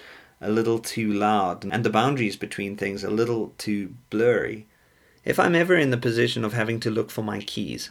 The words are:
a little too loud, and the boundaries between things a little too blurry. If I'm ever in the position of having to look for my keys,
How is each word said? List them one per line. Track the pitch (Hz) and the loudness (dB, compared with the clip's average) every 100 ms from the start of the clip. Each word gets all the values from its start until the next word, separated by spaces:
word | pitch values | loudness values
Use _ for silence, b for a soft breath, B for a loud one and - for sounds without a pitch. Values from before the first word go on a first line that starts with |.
| B B B B | B B B B
a | 104 | -2
little | 110 113 113 | 0 2 0
too | - 120 107 | -2 -4 0
loud, | 101 104 104 90 87 98 | 2 2 2 2 -2 -4
and | 110 | -2
the | 113 | 2
boundaries | 107 127 139 107 95 | 2 2 2 -2 -4
between | 104 - 98 104 | -8 -6 -6 -4
things | 98 101 | -4 -4
a | 101 | -2
little | 107 120 117 - - | 0 0 0 -4 -6
too | 110 104 95 117 - | -4 -4 -4 -12 -6
blurry. | 107 120 107 65 110 - b b b b b | 2 4 4 0 -6 -14 b b b b b
If | - - | -2 2
I'm | 180 170 | 4 4
ever | 175 180 | 4 4
in | 139 | 4
the | 123 | 2
position | 127 117 120 117 110 | 0 2 2 0 -2
of | |
having | 117 110 113 | 0 -2 -2
to | 113 | -2
look | 110 107 | -2 -2
for | - | -4
my | 107 104 | -4 -4
keys, | 101 110 85 58 - | -6 -6 -6 -6 -10